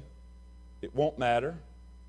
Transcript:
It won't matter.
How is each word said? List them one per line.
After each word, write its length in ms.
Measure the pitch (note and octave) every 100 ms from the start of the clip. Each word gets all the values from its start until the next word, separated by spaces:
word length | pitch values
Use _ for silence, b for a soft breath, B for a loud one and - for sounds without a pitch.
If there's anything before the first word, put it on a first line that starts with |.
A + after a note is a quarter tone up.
| - - - - - - - -
It 140 | G#2
won't 240 | B2+ D3 -
matter. 380 | B2 A#2+ C3+ E3 - - - -